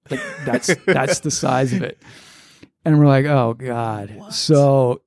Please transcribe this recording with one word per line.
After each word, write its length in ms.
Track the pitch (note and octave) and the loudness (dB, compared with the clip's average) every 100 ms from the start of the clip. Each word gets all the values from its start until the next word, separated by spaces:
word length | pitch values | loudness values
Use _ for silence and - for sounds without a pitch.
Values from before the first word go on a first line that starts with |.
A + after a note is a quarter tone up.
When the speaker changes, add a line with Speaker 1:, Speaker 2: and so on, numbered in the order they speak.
| _ | _
Speaker 1:
Like, 80 | - - - | -10 -10 -10
that's, 300 | C#3 - - E3+ | -6 -4 -2 -4
Speaker 2:
<laughs> 60 | - | -2
Speaker 1:
that's 340 | F3+ C3 C3+ | -2 -2 -4
the 100 | D#3 | -4
size 420 | - C#3+ C3 C3+ | -4 -2 0 0
of 100 | F#3 | -2
it. 200 | B2+ - - - - - _ _ - _ | -6 -10 -20 -20 -20 -20 _ _ -20 _
And 140 | - D3+ | 0 4
we're 80 | D3 | 6
like, 200 | C3+ D3 | 4 2
"Oh, 280 | C#3+ A#2 A#2 | 0 0 -4
God." 560 | C3 A#2 A2+ G#2+ G2+ G#2+ | -6 -6 -6 -6 -10 -16
Speaker 2:
What? 160 | - | -12
Speaker 1:
So, 720 | - - D3 C#3 C#3 B2+ - | -8 2 4 6 4 2 -2